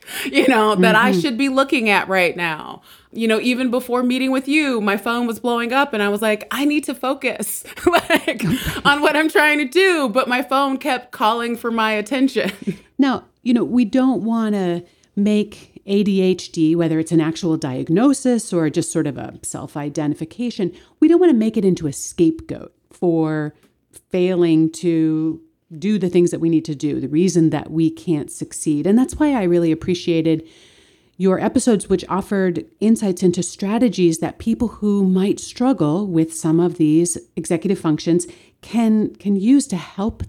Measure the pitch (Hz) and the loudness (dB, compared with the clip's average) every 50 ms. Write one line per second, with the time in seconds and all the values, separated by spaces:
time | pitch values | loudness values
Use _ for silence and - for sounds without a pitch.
0 | - - - - - - - 277 - 254 262 220 214 214 214 190 - - 214 214 | -16 -14 -12 -10 -8 -4 0 0 2 2 2 2 2 2 2 4 4 4 4 4
1 | 226 - 196 359 226 - 233 220 277 277 262 269 277 277 330 262 220 214 202 180 | 4 2 2 2 0 -2 -2 -2 -2 0 0 0 0 0 0 0 0 2 0 0
2 | - 170 190 185 180 165 - 175 175 165 156 156 - - - - _ - - - | 0 0 0 0 0 0 0 -2 -4 -6 -6 -6 -10 -14 -16 -18 _ -20 -20 -20
3 | _ _ - 220 226 226 220 220 - 247 254 240 262 247 226 254 247 - 240 247 | _ _ -8 -4 -2 0 0 0 0 0 -2 0 -2 -2 -2 -4 -4 -4 -4 -2
4 | 254 247 247 247 262 262 262 254 262 269 285 311 302 277 247 226 208 202 196 202 | 0 0 0 0 0 -2 -2 -2 -2 -2 0 0 0 0 -2 -2 0 -2 -2 -2
5 | - 233 233 240 240 233 226 214 - 240 240 233 240 233 247 269 285 285 254 208 | -2 -4 -2 -2 -2 -4 -4 -4 -4 -2 -2 -2 -2 -2 0 0 0 0 0 -2
6 | 202 202 202 208 226 220 214 208 - - - 247 285 294 294 302 285 - 277 - | -2 0 -2 0 0 0 -2 -2 -4 -8 -4 -2 -2 0 0 -2 -2 -4 -8 -6
7 | - 254 285 269 - 240 - - 214 - - - - - - - - 349 349 320 | -4 -6 -4 -4 -4 -6 -6 -6 -8 -8 -8 -12 -12 -16 -8 -4 0 2 2 2
8 | - - 330 302 - 330 269 220 - 160 214 262 - - - - - 277 285 294 | 2 2 0 0 0 -2 -6 -4 -2 -4 -2 -2 -4 -6 -6 -2 2 2 2 4
9 | 294 311 294 302 320 311 - - 294 302 294 294 294 247 - 359 381 381 359 320 | 2 2 2 2 0 2 2 4 4 4 4 2 0 0 2 2 4 4 2 2
10 | 277 240 202 254 - 233 247 254 262 254 262 269 277 269 269 262 - 294 269 247 | 0 0 0 0 0 0 -2 -2 -2 0 0 0 0 0 -2 -4 -2 -4 -4 -4
11 | - - - - 254 214 226 233 233 233 240 226 - 233 226 226 220 220 220 208 | -6 -10 -6 -2 0 0 0 0 -2 -4 -6 -6 -4 -4 -2 0 0 0 0 -2
12 | 208 - 277 262 269 262 - 220 - 196 - - - 208 - - - _ _ - | -4 -2 0 0 0 0 0 0 -2 -4 -4 -8 -6 -8 -8 -8 -10 _ _ 0
13 | 277 269 240 - - _ _ _ - 240 240 240 180 135 220 247 247 196 - 262 | 0 0 0 -2 -6 _ _ _ -2 0 0 2 2 2 2 2 2 2 2 2
14 | 254 269 254 170 185 226 226 226 220 214 208 202 185 175 175 175 175 - _ _ | 2 2 2 0 -2 -2 -2 -2 -2 -2 -2 -2 -2 -2 -2 -4 -6 -12 _ _
15 | _ _ - 202 202 214 214 208 208 - - - - - - - - 196 196 202 | _ _ -4 -2 0 2 2 2 0 -2 -6 -20 -20 -20 -20 -14 -6 -2 0 0
16 | 202 208 196 190 185 185 185 180 - - - 170 156 156 165 170 170 160 160 156 | 2 2 2 2 2 2 2 0 -4 -8 -2 0 2 2 2 2 2 2 0 0
17 | 160 160 170 160 156 160 160 - - 165 160 156 156 139 127 135 135 - 160 196 | 0 2 2 2 2 2 -2 -2 -2 -2 0 0 -2 -4 -6 -4 -2 0 2 4
18 | 247 285 269 - - 254 240 226 - - 190 170 160 151 - 170 160 - - 165 | 4 4 2 2 2 0 0 0 -2 -2 -2 0 0 0 0 -2 -2 -2 -2 -2
19 | 165 147 - - 120 - - - - - - 131 143 139 - 151 147 147 147 165 | -2 -2 -4 -8 -10 -14 -14 -14 -14 -12 -12 -12 -12 -12 -10 -8 -8 -8 -6 -4
20 | 151 147 151 - 160 156 - - 247 240 - - 190 170 - - - _ _ - | -4 -4 -4 -4 -6 -10 -8 -6 -6 -6 -4 -4 -4 -4 -4 -8 -20 _ _ 2
21 | 311 311 339 330 359 339 262 220 220 220 220 226 190 190 175 160 165 143 139 - | 4 6 6 6 6 6 6 4 2 2 0 2 2 2 2 2 -2 -6 -6 -8
22 | - - - - 170 160 160 - 165 - - - - - _ _ _ _ _ - | -10 -6 0 2 2 2 2 0 -6 -12 -12 -12 -14 -18 _ _ _ _ _ -2
23 | - 175 165 160 160 156 156 156 151 151 - _ _ _ _ _ _ _ - - | 0 0 2 2 0 0 -2 -2 -4 -6 -8 _ _ _ _ _ _ _ -20 -20
24 | _ _ - 180 180 185 185 175 175 165 160 160 160 160 160 - - 175 165 160 | _ _ -2 0 0 2 2 2 2 4 4 4 4 2 0 -2 -2 0 2 2
25 | 160 156 156 156 160 160 160 160 - _ _ _ _ - 165 151 156 208 214 202 | 2 2 0 0 -2 -4 -6 -8 -12 _ _ _ _ -20 -12 -6 -2 -2 0 0
26 | 175 175 180 180 175 170 - 131 165 165 165 156 160 - 151 135 - 147 135 127 | 0 2 2 4 2 2 2 0 0 2 2 0 0 -2 -6 -4 -4 -4 -4 -4
27 | 131 139 147 156 185 185 160 170 170 156 151 143 - - 151 160 165 160 160 - | -4 -2 0 2 2 2 4 4 2 2 2 0 -4 -4 -2 0 0 0 0 -4
28 | - 180 160 147 117 - - - 156 - - - - 170 151 147 156 190 208 247 | -4 -4 -2 -2 -4 -8 -10 -12 -12 -12 -10 -8 -4 -2 -2 0 2 2 4 4
29 | 262 - - - 302 294 277 240 190 175 175 175 170 165 160 165 - 190 175 175 | 2 2 0 -2 0 0 0 0 0 2 2 2 2 2 0 0 -2 -2 -4 -2
30 | - 175 170 165 160 165 160 160 - - - - - - _ _ _ _ _ _ | -2 -2 0 0 2 2 0 0 -2 -8 -20 -20 -20 -20 _ _ _ _ _ _
31 | _ _ _ - 180 190 185 - - 220 - 254 - 247 220 185 - - 190 180 | _ _ _ -2 0 0 2 2 0 0 0 0 2 2 2 2 0 0 -2 -2
32 | - - 165 185 - - 208 196 190 185 175 165 - - _ - 196 220 226 220 | -2 -4 -6 -6 -4 -2 -2 0 0 0 -2 -4 -6 -10 _ -2 2 2 2 2
33 | 220 190 180 185 190 180 175 185 170 - - - 202 196 214 233 262 233 175 - | 2 -2 -2 2 2 2 2 0 -2 -6 -6 -6 -4 -2 0 2 2 0 2 2
34 | 180 170 160 165 170 147 - - - 233 226 - 247 208 - - 208 208 202 202 | 2 2 2 0 -4 -6 -6 -6 -4 -2 -2 0 -2 -4 -4 -2 -2 0 2 2
35 | 196 185 185 185 185 208 - - - - - - 247 262 269 - 156 147 151 190 | 2 2 2 2 2 0 -2 -4 -6 -10 -6 -2 0 0 0 2 0 0 0 -2
36 | 208 196 170 160 160 160 - - - 160 160 170 175 175 170 - 160 151 151 165 | -2 0 0 0 0 0 -2 -4 -2 2 2 2 2 2 0 2 2 4 4 4
37 | 170 170 - - - _ - - 156 - 180 160 165 190 196 - - 165 151 156 | 2 0 -2 -8 -10 _ -10 -8 -4 -4 -2 -2 0 -2 -2 0 0 0 0 0
38 | - 175 170 175 - - - - _ _ _ _ - - - 233 233 226 220 214 | 0 2 0 0 0 -4 -12 -20 _ _ _ _ -10 -4 -2 0 2 2 2 2
39 | 208 - - - - 202 202 190 190 233 277 285 - - 196 170 147 - - - | 0 -2 -4 -6 -4 -2 0 2 4 4 4 4 4 0 -4 -8 -8 -8 -8 -6
40 | 196 226 226 - - | -6 -6 -4 -6 -10